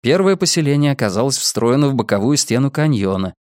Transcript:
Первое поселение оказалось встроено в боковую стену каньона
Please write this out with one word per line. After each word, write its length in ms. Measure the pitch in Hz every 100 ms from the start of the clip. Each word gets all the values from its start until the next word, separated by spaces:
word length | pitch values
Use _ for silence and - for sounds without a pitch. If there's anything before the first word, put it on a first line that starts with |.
Первое 340 | 123 170 190 190
поселение 560 | 180 - 147 143 147
оказалось 440 | 139 107 95 135 127
встроено 520 | - - 113 131 143
в 60 |
боковую 420 | 135 107 101 110 147
стену 340 | - 117 135
каньона 640 | 139 156 123 98 95 95 -